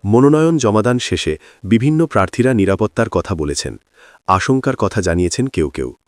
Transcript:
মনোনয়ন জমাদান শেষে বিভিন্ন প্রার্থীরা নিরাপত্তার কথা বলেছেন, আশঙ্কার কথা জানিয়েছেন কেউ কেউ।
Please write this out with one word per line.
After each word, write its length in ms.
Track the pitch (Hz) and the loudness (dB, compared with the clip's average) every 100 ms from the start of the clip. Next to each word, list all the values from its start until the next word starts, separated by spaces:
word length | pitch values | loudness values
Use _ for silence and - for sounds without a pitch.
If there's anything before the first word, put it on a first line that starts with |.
| 101 | 4
মনোনয়ন 520 | 113 139 156 160 160 | 4 6 4 2 2
জমাদান 420 | 117 107 110 123 | 2 2 0 -2
শেষে 380 | - 90 - 76 - _ | -2 -4 -4 -6 -10 _
বিভিন্ন 420 | 95 113 135 156 165 | 0 0 2 0 0
প্রার্থীরা 480 | 104 92 - 123 | 0 -2 0 0
নিরাপত্তার 560 | 120 95 95 107 - 110 | 2 2 0 -2 -2 -2
কথা 260 | 92 - 87 | -2 -4 -6
বলেছেন, 440 | 73 71 71 52 _ _ - _ - | -4 -6 -8 -14 _ _ -20 _ -2
আশঙ্কার 480 | 95 - 131 135 127 | 0 2 0 0 -2
কথা 260 | 101 - | -2 0
জানিয়েছেন 460 | 90 85 87 - 131 | 0 0 0 -2 -4
কেউ 220 | - 73 | -2 -4
কেউ। 240 | - 64 - | -4 -10 -10